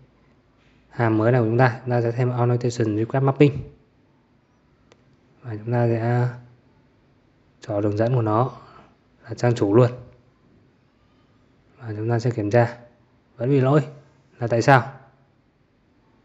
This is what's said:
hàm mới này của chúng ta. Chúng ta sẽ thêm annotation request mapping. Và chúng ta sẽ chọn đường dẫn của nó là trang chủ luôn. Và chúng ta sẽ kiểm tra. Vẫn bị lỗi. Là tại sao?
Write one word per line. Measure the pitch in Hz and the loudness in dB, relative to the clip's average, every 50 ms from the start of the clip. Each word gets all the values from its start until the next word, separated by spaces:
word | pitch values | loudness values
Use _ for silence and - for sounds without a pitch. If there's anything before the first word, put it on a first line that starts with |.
| - _ _ _ _ _ _ _ _ _ _ _ _ _ _ _ _ _ | -20 _ _ _ _ _ _ _ _ _ _ _ _ _ _ _ _ _
hàm | - - 120 113 110 107 | -4 -2 0 0 2 2
mới | 107 117 127 | 2 2 2
này | 127 | 2
của | 117 | 2
chúng | 110 113 120 | 2 2 2
ta. | 131 123 117 - | 2 2 0 -2
Chúng | - 123 | -6 -4
ta | 120 120 117 | -2 -2 -2
sẽ | 120 113 | -2 -2
thêm | 117 127 123 | -2 -2 -2
annotation | 123 120 120 120 123 120 120 123 117 - 117 107 104 | 0 0 0 0 0 0 -2 -4 -4 -2 -2 -2 -2
request | 104 113 117 - 135 135 | -2 -4 -2 -2 -2 0
mapping. | 139 135 - 147 143 - - - - - _ _ _ _ _ _ _ _ _ _ _ _ _ _ _ _ _ _ _ _ _ _ _ _ _ _ _ _ _ _ _ _ _ - | 0 2 4 4 4 2 0 -10 -14 -18 _ _ _ _ _ _ _ _ _ _ _ _ _ _ _ _ _ _ _ _ _ _ _ _ _ _ _ _ _ _ _ _ _ -14
Và | 127 110 | -14 -12
chúng | 107 104 113 120 | -10 -6 -4 -2
ta | 120 120 117 | 0 0 0
sẽ | 117 113 113 117 120 120 120 123 - - - - - _ _ _ _ _ _ _ _ _ _ _ _ _ _ _ _ _ _ _ _ _ | 0 -2 -2 -2 0 0 -2 -2 -4 -8 -16 -20 -20 _ _ _ _ _ _ _ _ _ _ _ _ _ _ _ _ _ _ _ _ _
chọn | - - 107 101 104 | -10 -6 -4 -2 -2
đường | 107 104 | -2 0
dẫn | 104 113 117 131 | 0 0 0 0
của | 123 110 | 0 0
nó | 107 107 110 127 131 - - - - - - - _ _ _ _ _ _ _ - | 2 2 2 0 0 -4 -10 -20 -20 -20 -20 -20 _ _ _ _ _ _ _ -18
là | - 110 | -16 -8
trang | - - 120 117 | -2 0 0 0
chủ | 117 107 101 101 | 0 0 2 4
luôn. | 120 127 120 - - - - - _ _ _ _ _ _ _ _ _ _ _ _ _ _ _ _ _ _ _ _ _ _ _ _ _ _ _ _ _ _ _ _ - | 4 4 4 2 -6 -16 -20 -20 _ _ _ _ _ _ _ _ _ _ _ _ _ _ _ _ _ _ _ _ _ _ _ _ _ _ _ _ _ _ _ _ -16
Và | 127 113 107 | -14 -12 -10
chúng | 104 110 113 | -6 -4 -2
ta | 120 113 | -2 0
sẽ | 110 127 | 0 -2
kiểm | 110 - 101 104 | -2 -4 -2 0
tra. | 104 120 120 117 - - - - _ _ _ _ _ _ _ _ _ | 2 2 2 2 -2 -8 -20 -20 _ _ _ _ _ _ _ _ _
Vẫn | - 117 131 | -6 -2 0
bị | 143 139 | 2 2
lỗi. | 127 131 147 151 139 - - - - _ _ _ _ _ _ - | 2 2 2 2 0 -2 -6 -20 -20 _ _ _ _ _ _ -8
Là | 120 | -4
tại | 113 120 117 110 | -2 0 2 4
sao? | - 139 127 110 - - - - - _ _ _ _ _ _ _ _ _ _ _ _ _ _ _ _ _ _ _ _ _ _ _ | 6 6 4 4 0 -8 -20 -20 -20 _ _ _ _ _ _ _ _ _ _ _ _ _ _ _ _ _ _ _ _ _ _ _